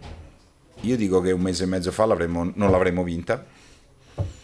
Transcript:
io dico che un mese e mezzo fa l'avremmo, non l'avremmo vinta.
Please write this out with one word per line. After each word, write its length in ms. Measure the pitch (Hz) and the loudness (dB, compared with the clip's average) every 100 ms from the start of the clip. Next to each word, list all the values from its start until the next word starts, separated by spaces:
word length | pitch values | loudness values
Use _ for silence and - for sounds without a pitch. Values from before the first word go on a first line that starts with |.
| - - - - _ _ _ - | -16 -18 -20 -20 _ _ _ -8
io 160 | 104 123 | -2 0
dico 240 | 101 92 | 2 2
che 100 | 90 | 2
un 80 | 90 | 2
mese 220 | 95 87 | 0 0
e 40 | 92 | -2
mezzo 240 | 92 87 | -2 -2
fa 120 | 95 | 0
l'avremmo, 460 | 110 82 85 85 87 | 2 2 0 -2 -2
non 160 | - 101 | 0 4
l'avremmo 320 | 92 92 90 | 4 4 0
vinta. 400 | 87 85 85 120 - - - - _ _ - - - - | -2 -4 -4 -4 -6 -20 -20 -20 _ _ -14 -8 -8 -10